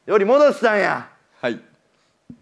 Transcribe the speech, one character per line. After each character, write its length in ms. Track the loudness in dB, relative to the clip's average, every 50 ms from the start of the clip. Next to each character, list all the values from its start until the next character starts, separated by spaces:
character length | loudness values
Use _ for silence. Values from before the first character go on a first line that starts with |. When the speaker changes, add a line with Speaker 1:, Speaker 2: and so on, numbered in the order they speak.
| _
Speaker 1:
よ 120 | -2 0 0
り 80 | 2
戻 280 | 2 4 4 4 2 2
し 80 | 0
た 140 | 0 0 0
ん 40 | 0
や。 300 | 0 -2 -4 -6 -8 -14 _ _ _ _ _ _
Speaker 2:
は 80 | -8 -8
い。 100 | -8 -8 -12 _ _ _ _ _ _ _ _ _ _ _ _ -20 -20 -20